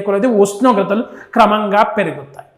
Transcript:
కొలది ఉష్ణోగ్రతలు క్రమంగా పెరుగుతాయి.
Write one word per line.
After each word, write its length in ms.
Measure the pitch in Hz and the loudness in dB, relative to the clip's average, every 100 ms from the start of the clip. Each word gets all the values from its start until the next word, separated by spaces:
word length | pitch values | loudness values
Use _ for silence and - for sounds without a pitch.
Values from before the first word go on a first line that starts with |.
| 202 | -2
కొలది 240 | 202 254 214 | -2 0 2
ఉష్ణోగ్రతలు 600 | 202 - 254 202 190 208 254 - - 240 | 0 2 0 2 0 -2 -6 -12 -8 2
క్రమంగా 480 | 208 214 208 202 226 - | 2 2 0 0 0 0
పెరుగుతాయి. 500 | 180 139 135 - - | -4 -6 -14 -20 -20